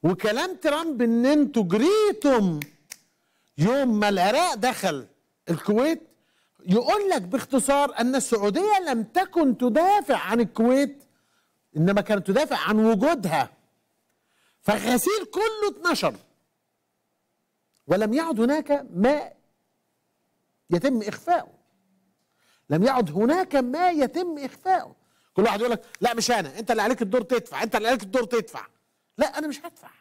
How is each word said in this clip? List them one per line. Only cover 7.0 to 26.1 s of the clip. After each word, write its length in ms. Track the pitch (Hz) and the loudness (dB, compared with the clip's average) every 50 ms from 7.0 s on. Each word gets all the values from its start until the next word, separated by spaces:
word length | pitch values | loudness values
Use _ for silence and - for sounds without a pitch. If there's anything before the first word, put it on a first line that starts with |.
| 403 392 | 2 0
لك 120 | 359 277 | -2 -2
باختصار 760 | 185 180 185 254 - - - 262 - - 277 285 285 277 - - | -4 -4 -6 -6 -6 -2 -2 -2 0 2 2 2 2 0 -2 -2
ان 160 | 233 247 262 | -2 0 0
السعوديه 640 | 269 - - 233 214 202 208 190 302 370 427 415 392 370 320 | -2 -2 0 -2 0 0 0 0 0 0 2 2 2 0 -2
لم 160 | 262 226 220 | -4 -4 -4
تكن 540 | - _ 349 381 359 - 339 320 269 233 - | -2 _ -2 -2 0 0 0 2 2 2 2
تدافع 600 | 254 247 214 285 330 370 403 415 - - 269 185 | 0 0 2 2 4 4 2 2 2 0 -2 -2
عن 220 | 147 180 208 233 | 0 -2 0 0
الكويت، 640 | 240 185 - - 226 240 254 269 285 277 285 - - _ _ _ _ _ _ _ _ _ _ _ _ _ _ 151 | 0 0 0 0 2 4 4 2 2 0 -4 -12 -20 _ _ _ _ _ _ _ _ _ _ _ _ _ _ 0
انما 240 | 160 180 202 208 | 2 2 2 0
كانت 260 | 196 - 214 202 - - | 0 0 -2 -2 0 0
تدافع 300 | 190 240 302 - 269 160 | 0 0 0 0 -2 -4
عن 220 | 147 170 214 214 220 | -2 0 2 2 4
وجودها. 640 | 226 226 196 214 294 339 285 196 185 151 151 127 - _ _ _ _ _ _ _ _ _ _ _ _ _ _ _ _ _ _ _ _ _ _ | 4 4 4 2 2 0 0 -2 -2 -2 -2 -2 -4 _ _ _ _ _ _ _ _ _ _ _ _ _ _ _ _ _ _ _ _ _ _
فغسيل 640 | _ - 208 208 196 220 247 240 - 359 415 440 359 - - | _ -2 -2 -2 0 0 0 2 2 0 -2 -2 -4 -6 -4
كله 360 | 349 415 453 440 440 415 403 | -2 -2 -2 -2 -2 -4 -4
اتنشر 460 | - - 320 349 311 196 - 160 120 98 _ _ _ _ _ _ _ _ _ _ _ _ _ _ _ _ _ _ _ _ _ _ _ _ _ _ _ _ _ _ _ _ _ - | -4 -4 -2 -2 -2 0 -2 -4 -4 -6 _ _ _ _ _ _ _ _ _ _ _ _ _ _ _ _ _ _ _ _ _ _ _ _ _ _ _ _ _ _ _ _ _ -2
ولم 260 | 165 190 220 214 220 | 0 0 0 0 0
يعد 260 | 285 330 330 311 214 | -2 -2 -2 -2 0
هناك 460 | 226 240 285 311 285 - 285 285 277 226 175 | 0 0 0 -2 0 -2 -2 -2 -2 -6 -4
ما 380 | 170 196 247 294 294 - - - _ _ _ _ _ _ _ _ _ _ _ _ _ _ _ _ _ _ _ _ _ _ _ _ _ _ _ | 0 2 2 2 0 -2 -8 -16 _ _ _ _ _ _ _ _ _ _ _ _ _ _ _ _ _ _ _ _ _ _ _ _ _ _ _
يتم 320 | 170 175 165 277 269 226 | -2 0 0 0 0 0
اخفاؤه. 520 | 208 208 202 - - - 349 330 - - - _ _ _ _ _ _ _ _ _ _ _ _ _ _ _ _ _ _ _ _ _ _ _ | -2 -4 -10 -10 -2 0 0 0 0 -6 -20 _ _ _ _ _ _ _ _ _ _ _ _ _ _ _ _ _ _ _ _ _ _ _
لم 140 | 143 160 190 | 0 2 2
يعد 280 | 254 262 254 233 156 | 2 2 2 0 0
هناك 440 | 147 180 214 240 302 359 370 370 294 | 0 0 2 2 2 2 0 0 0
ما 340 | 277 254 247 254 311 359 359 | 0 0 0 -2 0 0 2
يتم 480 | 349 302 277 240 - 320 370 349 320 294 | 2 2 0 -2 -2 -6 -6 -6 -8 -8
اخفاؤه. 580 | 277 254 - - _ 370 381 339 - - - _ _ _ _ _ _ _ _ | -10 -12 -12 -10 _ 0 0 0 0 -6 -16 _ _ _ _ _ _ _ _
كل 100 | - 202 | 0 2
واحد 160 | 233 196 202 | 2 2 0
يقول 120 | 226 247 | -2 -2
لك: 140 | 233 - - - - - | -2 -4 -6 -16 -12 -2
"لا، 120 | 180 240 | -2 -2